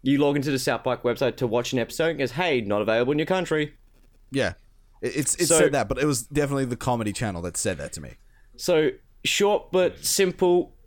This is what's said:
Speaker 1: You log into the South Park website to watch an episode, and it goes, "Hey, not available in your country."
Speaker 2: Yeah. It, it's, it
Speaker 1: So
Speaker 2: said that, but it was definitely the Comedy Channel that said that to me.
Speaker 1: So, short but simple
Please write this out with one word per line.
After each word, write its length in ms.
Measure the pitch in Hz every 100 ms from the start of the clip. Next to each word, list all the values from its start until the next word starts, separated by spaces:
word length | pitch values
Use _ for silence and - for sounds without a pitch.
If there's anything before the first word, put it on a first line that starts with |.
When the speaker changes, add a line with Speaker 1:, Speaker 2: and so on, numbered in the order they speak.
Speaker 1:
You 160 | 131 139
log 180 | 143 143
into 140 | 135
the 80 | 135
South 240 | 139 117
Park 200 | 127 120
website 320 | 123 113 127 -
to 100 | 123
watch 260 | 117 120
an 60 | 127
episode, 300 | 113 - 165
and 100 | 151
it 20 |
goes, 100 | 127
"Hey, 280 | 120 180 131
not 220 | 101 104
available 300 | 104 113 123
in 60 | 151
your 80 | 160
country." 480 | 185 175 156 147 - _ _ _ _ -
Speaker 2:
Yeah. 240 | 135 104 - - _ _ _
It, 160 | 120 127
it's, 180 | 139 -
it 100 | 160
Speaker 1:
So 120 | 165
Speaker 2:
said 140 | 151
that, 160 | 135 104
but 100 | 123
it 80 | 147
was 160 | 131
definitely 420 | - 143 143 139 131
the 100 | 120
Comedy 360 | - 120 107
Channel 300 | 98 110 87
that 140 | 87 -
said 220 | 107 69
that 140 | 69
to 60 | -
me. 140 | 67 - _ _ - -
Speaker 1:
So, 340 | - 165 156 - _ -
short 460 | - - 202 208 -
but 320 | 185 180 -
simple 680 | - - 190 180 180 175 - -